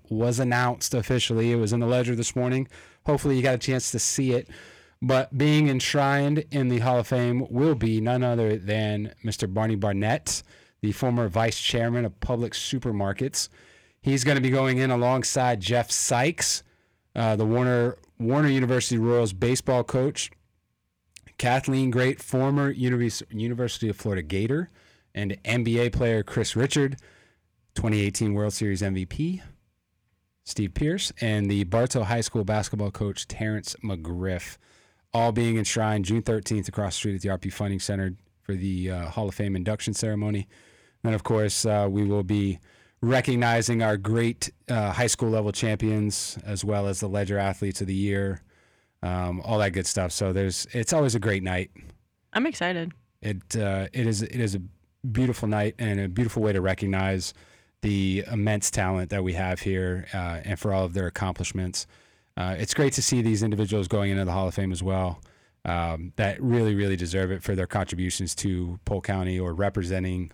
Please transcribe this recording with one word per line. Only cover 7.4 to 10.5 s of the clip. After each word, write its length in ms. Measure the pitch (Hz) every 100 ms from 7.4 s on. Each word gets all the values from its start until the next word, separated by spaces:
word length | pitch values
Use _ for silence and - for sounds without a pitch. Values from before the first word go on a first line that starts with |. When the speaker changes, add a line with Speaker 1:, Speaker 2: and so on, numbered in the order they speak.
| 131
Speaker 1:
will 240 | 120 151
be 260 | 139 113 110
none 220 | 110 127
other 340 | 127 120 110 107
than 560 | 95 107 107 104 107 -
Mister 240 | 113 101 104
Barney 260 | 95 110
Barnett, 680 | 107 101 98 104 151 - - -